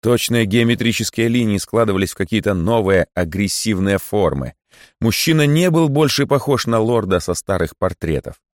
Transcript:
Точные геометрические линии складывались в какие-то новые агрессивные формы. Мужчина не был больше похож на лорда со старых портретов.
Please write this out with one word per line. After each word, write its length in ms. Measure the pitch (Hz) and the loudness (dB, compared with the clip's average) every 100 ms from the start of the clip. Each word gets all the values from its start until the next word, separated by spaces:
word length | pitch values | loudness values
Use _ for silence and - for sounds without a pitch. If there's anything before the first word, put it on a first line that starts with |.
Точные 440 | 110 120 - 120 110 | 0 0 0 0 0
геометрические 800 | 110 117 120 117 110 110 - 117 | 2 2 2 0 -2 -4 -2 0
линии 300 | 120 113 101 | 0 0 -2
складывались 540 | - 110 113 95 95 | -2 0 0 0 -2
в 40 | - | -4
какие-то 380 | 95 110 104 | -4 -2 0
новые 540 | 95 85 113 95 95 82 | -2 0 0 2 2 2
агрессивные 840 | - 85 92 101 - 110 98 98 98 | -2 -4 -2 -2 -2 -2 0 0 0
формы. 560 | - 104 90 69 64 - _ - - _ | -2 0 0 -2 -6 -12 _ -20 -20 _
Мужчина 460 | 117 - - 156 147 | -2 0 2 2 4
не 220 | 151 180 | 2 2
был 200 | 165 160 | 2 2
больше 380 | 139 143 - 143 | 2 2 0 0
похож 400 | 143 135 127 - | 0 0 -2 0
на 120 | 113 | 0
лорда 420 | 110 120 101 90 | 2 0 0 -2
со 140 | - | -2
старых 420 | 87 - 95 80 - | -6 -2 -2 -2 -2
портретов. 640 | 92 - 80 73 - - _ | -4 -4 -4 -4 -4 -16 _